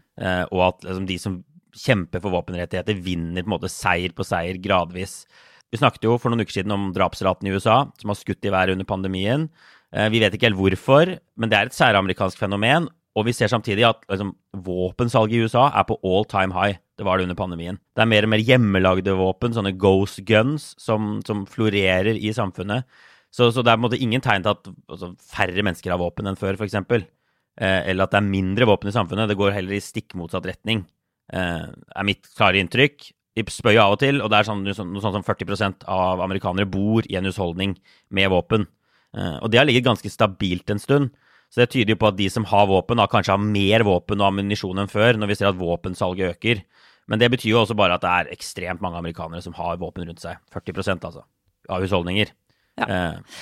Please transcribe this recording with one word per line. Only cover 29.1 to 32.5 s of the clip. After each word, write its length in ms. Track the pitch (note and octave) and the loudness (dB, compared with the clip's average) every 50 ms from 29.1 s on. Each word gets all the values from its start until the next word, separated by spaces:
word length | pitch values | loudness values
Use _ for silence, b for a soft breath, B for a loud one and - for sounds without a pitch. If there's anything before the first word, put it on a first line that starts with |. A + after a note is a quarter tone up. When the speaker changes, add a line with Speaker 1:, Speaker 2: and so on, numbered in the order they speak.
| G#2 G2+ A2 G#2 | -2 -2 0 0
Speaker 1:
Det 80 | G#2 | 0
går 160 | F#2+ G2+ G2 | 0 0 0
heller 240 | G2 G#2 F#2 F#2+ G2+ | 0 -2 -4 -4 -4
i 60 | G2+ - | -6 -6
stikk 300 | - - A2+ - - - | -8 -10 -12 -12 -10 -10
motsatt 300 | F2+ E2+ E2 - F#2 F2 F#2 | -10 -10 -8 -6 -8 -6 -8
retning, 380 | F2+ - - G#2+ A2+ G#2+ F2 - _ _ _ _ _ _ _ - - | -10 -8 -4 -2 -2 -2 -2 -6 _ _ _ _ _ _ _ -10 -6
eh, 300 | F#2 F#2 F2 E2+ D#2+ D#2+ - | -4 -4 -4 -4 -6 -8 -12
er 380 | - - - - - - G2 G#2 | -16 -18 -20 -14 -10 -8 -8 -8
mitt 220 | G2+ _ _ _ | -8 _ _ _
klare 240 | _ - A2 G2 | _ 0 2 2